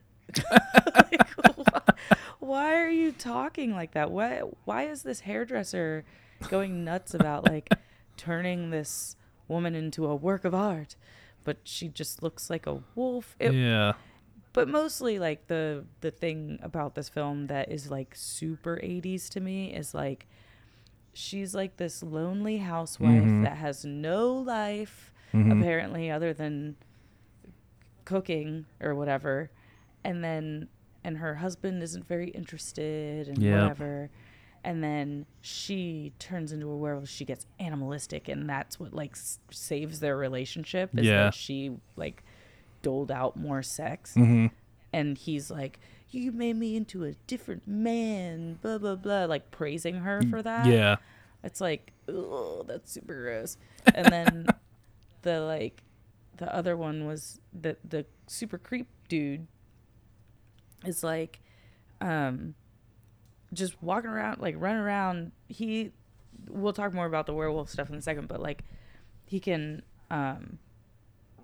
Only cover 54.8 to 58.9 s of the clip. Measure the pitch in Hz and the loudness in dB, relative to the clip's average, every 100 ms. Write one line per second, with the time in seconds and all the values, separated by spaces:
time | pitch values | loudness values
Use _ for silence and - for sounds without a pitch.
54.8 | - - - - 175 165 156 156 113 - | -20 -20 -20 -8 -2 -2 -2 -4 -6 -8
55.8 | - _ - _ - - 175 - 175 170 | -20 _ -20 _ -20 -12 -6 -4 -2 -2
56.8 | 160 156 151 156 - - _ 185 160 - | -4 -4 -6 -8 -12 -18 _ -8 -8 -8
57.8 | - 156 151 - - - 220 180 - 247 | -6 -8 -8 -14 -14 -10 -8 -10 -8 -8
58.8 | 254 | -8